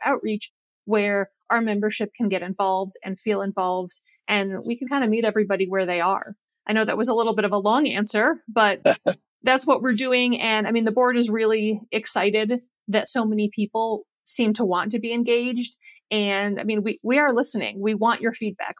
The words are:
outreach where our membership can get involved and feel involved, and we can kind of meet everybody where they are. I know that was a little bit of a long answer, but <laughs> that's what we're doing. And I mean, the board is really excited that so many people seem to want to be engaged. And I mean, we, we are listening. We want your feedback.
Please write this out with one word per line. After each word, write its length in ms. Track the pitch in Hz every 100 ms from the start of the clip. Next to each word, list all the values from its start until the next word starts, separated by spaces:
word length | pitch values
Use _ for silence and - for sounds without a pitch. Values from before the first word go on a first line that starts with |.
outreach 480 | 254 277 214 214 - _ _ _
where 460 | - 214 202 202 190 _ -
our 140 | 233
membership 480 | 226 208 214 - 208
can 140 | - 208
get 140 | 185
involved 500 | 180 190 196 190 190 -
and 160 | 190 185
feel 220 | 220 202
involved, 580 | 196 190 185 185 185 - - _ -
and 300 | 208 196 185 233
we 100 | 240
can 100 | 254
kind 160 | 277
of 60 | 226
meet 160 | 226
everybody 420 | 220 214 196 190 185
where 200 | 190 180
they 160 | 175
are. 340 | 175 196 - - _ _ -
I 60 |
know 100 | 214
that 140 | 214 208
was 100 | 220
a 60 |
little 200 | 233 226
bit 120 | 220 196
of 60 |
a 60 | 202
long 300 | 202 254 294
answer, 540 | 170 - 208 247 302 -
but 360 | 220 208 185 - - -
<laughs> 280 | 180 _ _
that's 240 | 247 262 262
what 140 | 254
we're 140 | 254
doing. 440 | 220 254 247 247 240
And 280 | 226 214 196
I 40 |
mean, 140 | 233
the 80 | 226
board 240 | 233 247 240
is 140 | 233
really 500 | 220 220 220 214 214 -
excited 720 | 220 - 208 202 214 214 247 - _ -
that 200 | 208 -
so 160 | 254
many 240 | 220 214 208
people 560 | 220 208 226 226 214 - _ -
seem 260 | - 220
to 100 | 208 202
want 240 | 175 208
to 80 | 226
be 140 | 226
engaged. 640 | 240 233 240 247 240 240 - - - -
And 500 | 214 202 196 202 202
I 40 |
mean, 180 | 214 214
we, 180 | 214 -
we 160 | 220 277
are 140 | 294
listening. 480 | 240 269 214 214 202
We 140 | 208
want 260 | 208 226 -
your 120 | 226
feedback. 440 | - 214 185 - -